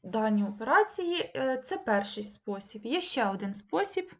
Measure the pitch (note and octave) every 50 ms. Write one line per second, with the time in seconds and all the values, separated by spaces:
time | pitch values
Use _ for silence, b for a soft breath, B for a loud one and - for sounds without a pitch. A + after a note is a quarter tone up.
0 | - F#3 F#3 A3 G#3+ A3 G#3+ G#3 G3+ G3+ G3+ G#3 A3 A#3+ D4 G4 G#4+ G#4 - -
1 | F4+ E4+ F4 F4 - - - C4+ C4 C4 C4 B3+ B3+ - F#4+ G4 F#4+ - G#3+ G3+
2 | G3+ G3+ - G#3+ G#3 G#3 - - _ - G3+ G3 G3+ - - G#3+ G#3 A3+ C#4 F#4
3 | F4 - - C4+ A#3 G3 G3 F#3+ G3+ G3 G3 - - _ - E4 G4+ G4+ - F#4+
4 | F4+ - - _